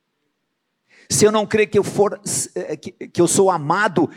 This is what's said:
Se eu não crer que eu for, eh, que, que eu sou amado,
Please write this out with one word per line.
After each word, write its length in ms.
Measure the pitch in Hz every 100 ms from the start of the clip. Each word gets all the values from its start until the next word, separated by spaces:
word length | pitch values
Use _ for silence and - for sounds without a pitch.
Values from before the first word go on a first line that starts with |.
| _ _ _ _ _ _ _ _ _ _ -
Se 160 | -
eu 80 | 208
não 140 | 214 208
crer 220 | 214 208
que 100 | 202
eu 60 |
for, 360 | - - 202 196 175 131 - -
eh, 220 | 180 151
que, 140 | -
que 280 | - - -
eu 60 | 170
sou 240 | - 190
amado, 580 | 175 143 185 214 175 156